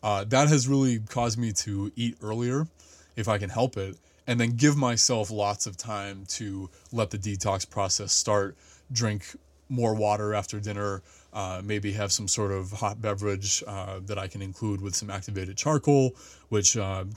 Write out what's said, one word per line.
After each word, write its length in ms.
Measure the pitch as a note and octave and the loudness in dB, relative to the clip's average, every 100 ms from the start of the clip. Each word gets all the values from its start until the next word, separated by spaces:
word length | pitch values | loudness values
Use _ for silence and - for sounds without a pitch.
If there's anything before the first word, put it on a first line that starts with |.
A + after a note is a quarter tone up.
uh, 220 | A2 G2+ | 0 0
that 240 | G#2+ C3 D3 | 4 6 8
has 180 | D3 B2+ | 6 6
really 320 | C#3 C3 A#2 | 4 4 2
caused 400 | A2 B2 A#2+ A2+ | -2 0 0 0
me 140 | A#2 | -2
to 400 | G2+ G#2+ G2 G#2 | -2 -4 -4 -4
eat 220 | A#2 A#2 - | -2 -4 -4
earlier, 460 | G#2+ A2 A#2+ C3+ D#3+ _ - - _ | -6 -2 0 0 -2 _ -20 -20 _
if 140 | - A2 | -6 0
I 100 | G#2 | 0
can 120 | G2 | 0
help 260 | A2+ C3 G2+ | 0 0 0
it, 200 | G2 F2 _ _ - | -8 -10 _ _ -2
and 140 | A#2+ | 2
then 160 | A#2 A#2+ | 2 6
give 200 | D3 C#3+ | 6 6
myself 540 | B2+ A2+ - A#2 G2+ | 2 2 2 2 0
lots 360 | G#2+ G2+ G2+ G#2+ | 0 0 0 -6
of 100 | F2+ | -8
time 480 | A2+ G2+ G2+ G2 F#2+ | -8 -6 -6 -10 -10
to 380 | - G#2 F#2+ F#2 - - | -8 -6 -8 -10 -14 -6
let 200 | A#2 G#2 | -2 -2
the 80 | G#2+ | -2
detox 500 | G#2 G2+ G#2+ F#2+ - | -4 -2 0 -2 -2
process 440 | G#2+ F#2+ - G2 | -2 0 -2 0
start, 440 | - - G#2 G2 - - - _ | 0 4 2 2 -6 -20 -20 _
drink 460 | A#2 A2+ G#2 - - _ _ _ | -2 0 -2 -8 -18 _ _ _
more 260 | B2+ A2+ | 0 2
water 400 | A2 G#2 G#2 G#2 | 2 2 2 0
after 260 | G#2 - G#2+ | -2 -2 -6
dinner, 420 | G#2+ G2+ G2+ F#2+ - - _ | -6 -2 -2 -4 -10 -20 _
uh, 300 | G#2+ F#2 F#2 | -8 -6 -6
maybe 280 | G2+ G#2 G2+ | -4 -2 -2
have 200 | G#2 G2 | -2 -2
some 160 | - G2 | -2 -2
sort 240 | - G2+ | -2 0
of 180 | F#2+ F#2 | -2 -6
hot 280 | G#2 G#2 A2 | -4 -4 -2
beverage, 640 | G#2+ G2+ G2+ G2 G2 - G#2 | -4 -2 -2 -2 -2 -4 -4
uh, 340 | G2 F#2 F#2+ | -10 -8 -10
that 140 | F#2+ G2 | -8 -6
I 100 | F#2 | -6
can 140 | G2+ | -8
include 400 | G2 F#2 G#2+ G2 | -10 -6 -4 -4
with 120 | G2 | -4
some 140 | - G#2 | -6 -4
activated 480 | G2 A2 G2 F#2 G2 | -8 -6 -6 -6 -2
charcoal, 560 | D3 D3 D3 C#3 B2+ - - - _ | 2 2 6 6 4 0 -20 -20 _
which, 260 | G#2+ G2 A2+ | 2 2 2
uh, 280 | G2 F#2+ F#2+ | -2 -4 -6